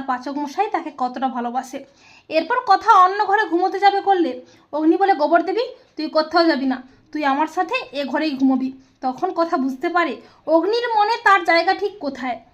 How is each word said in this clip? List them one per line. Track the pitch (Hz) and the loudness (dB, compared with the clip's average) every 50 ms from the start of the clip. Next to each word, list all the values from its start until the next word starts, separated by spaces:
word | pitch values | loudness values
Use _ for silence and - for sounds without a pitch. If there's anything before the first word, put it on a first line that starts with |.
| 262 - | -2 -4
পাচক | 254 247 247 285 277 294 | -6 -6 -8 -8 -8 -8
মশাই | 294 277 - 359 415 427 | -8 -6 -4 -4 -4 -2
তাকে | - 339 339 311 277 - | -4 -6 -6 -8 -8 -6
কতটা | 254 247 247 269 262 262 | -6 -6 -4 -4 -6 -4
ভালোবাসে। | 226 247 233 240 240 262 247 - - 262 - - _ _ _ _ _ _ _ - | -4 -6 -6 -6 -6 -6 -8 -8 -10 -16 -16 -18 _ _ _ _ _ _ _ -4
এরপর | 302 320 320 339 480 494 466 - | -2 -2 -2 0 -2 -2 2 2
কথা | 392 370 381 415 453 | 2 4 6 6 6
অন্য | 381 370 370 392 403 415 | 8 6 6 4 0 0
ঘরে | 381 392 427 427 | 0 0 0 0
ঘুমোতে | - 320 339 370 381 381 381 | 0 0 0 0 -2 0 0
যাবে | 392 392 381 392 | 2 2 2 2
করলে | - 381 392 370 330 262 247 - - - _ _ _ _ - | 2 2 2 2 0 -2 -4 -8 -12 -20 _ _ _ _ -4
অগ্নি | 294 311 320 339 370 | 0 2 2 4 4
বলে, | 392 381 381 | 4 2 2
"গোবর | 285 294 285 339 339 | 2 2 2 2 2
দেবী, | 339 359 381 427 508 - - - _ _ _ - | 2 0 -2 -2 -4 -4 -8 -14 _ _ _ -8
তুই | 302 311 | -8 -2
কোথাও | - 311 311 311 - 349 339 | 0 -2 0 2 2 2 4
যাবি | 330 294 254 269 | 4 2 2 0
না, | 262 254 247 - - _ _ _ _ | -2 -4 -4 -8 -14 _ _ _ _
তুই | - 302 302 | -6 -4 -2
আমার | 277 269 269 311 311 | 0 0 0 -2 -2
সাথে | - 359 370 359 453 508 466 - | -2 -4 -4 -2 -4 -6 -6 -6
এ | - 277 285 | -8 -8 -6
ঘরেই | 247 240 294 311 311 | -4 -4 -2 -2 -2
ঘুমোবি।" | 269 254 269 262 262 254 - - - - _ _ _ _ | -2 0 2 2 2 2 -2 -4 -8 -10 _ _ _ _
তখন | - 262 254 - 349 370 | -8 -6 -6 -4 -4 -4
কথা | - 339 330 339 359 320 | -2 -2 -2 0 0 -2
বুঝতে | 254 269 262 - - 349 | -2 -4 -4 -4 -4 -2
পারে | 339 349 339 294 233 - - - _ _ _ 277 | 0 0 0 -2 -4 -8 -14 -20 _ _ _ 0
অগ্নির | 311 330 320 392 453 480 480 480 466 415 | 2 2 2 2 0 0 -2 0 2 2
মনে | 415 427 466 453 - | 2 2 0 0 2
তার | 415 392 392 349 | 4 4 4 4
জায়গা | 349 330 339 339 359 381 | 2 2 2 2 2 0
ঠিক | 359 381 403 392 - | -2 -2 -6 -6 -6
কোথায়। | - 277 269 262 262 254 233 - - _ | -8 -8 -8 -6 -6 -8 -8 -8 -12 _